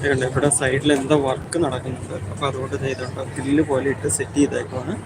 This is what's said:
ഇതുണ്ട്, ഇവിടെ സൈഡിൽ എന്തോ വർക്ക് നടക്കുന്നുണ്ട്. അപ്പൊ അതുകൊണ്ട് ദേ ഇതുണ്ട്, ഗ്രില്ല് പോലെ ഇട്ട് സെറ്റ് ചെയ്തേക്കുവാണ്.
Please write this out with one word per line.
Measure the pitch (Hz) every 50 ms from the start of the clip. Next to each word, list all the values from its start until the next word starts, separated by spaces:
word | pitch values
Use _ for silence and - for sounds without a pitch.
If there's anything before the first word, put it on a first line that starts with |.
| 143
ഇതുണ്ട്, | 143 139 127 127
ഇവിടെ | 131 131 135 139 147
സൈഡിൽ | 143 - 143 131 131 135 139 147
എന്തോ | 147 135 131 131 151
വർക്ക് | 147 139 135 131 - - - - 170
നടക്കുന്നുണ്ട്. | 170 139 127 127 - 131 127 - - - 127 127 - -
അപ്പൊ | - - 151
അതുകൊണ്ട് | 139 131 131 131 135 139 135
ദേ | 135
ഇതുണ്ട്, | 135 131 127 127 123 - 131 131 127 123 139
ഗ്രില്ല് | 131 135 143 151
പോലെ | 156 147 139 131 131 139
ഇട്ട് | 131 - - 147
സെറ്റ് | - - 131 - -
ചെയ്തേക്കുവാണ്. | 143 143 127 - 123 120 - 127 127 127 143 208 - -